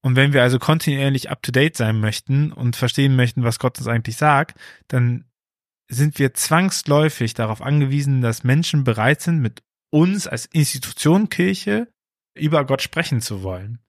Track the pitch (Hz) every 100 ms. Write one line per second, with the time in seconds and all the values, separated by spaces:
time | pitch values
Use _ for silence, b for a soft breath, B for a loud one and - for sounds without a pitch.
0 | 131 127 139 143 123 127 - 160 - 139
1 | 139 135 - 139 - 123 151 - 113 110
2 | 107 107 - 139 151 - 120 - 123 -
3 | 139 131 123 131 117 - 127 - 113 117
4 | 113 113 151 143 160 _ B B _ 127
5 | 120 123 - _ _ _ _ _ _ 120
6 | 151 143 135 - - 160 190 - - 143
7 | 156 - 113 - 110 110 135 147 135 143
8 | 139 131 120 110 123 139 170 151 127 107
9 | 117 151 170 165 117 - _ _ _ 151
10 | 175 202 - 117 - 160 143 131 - -
11 | 147 185 214 - 185 190 - 208 233 _
12 | _ _ _ - 151 156 135 139 - -
13 | 165 127 - 98 95 92 101 117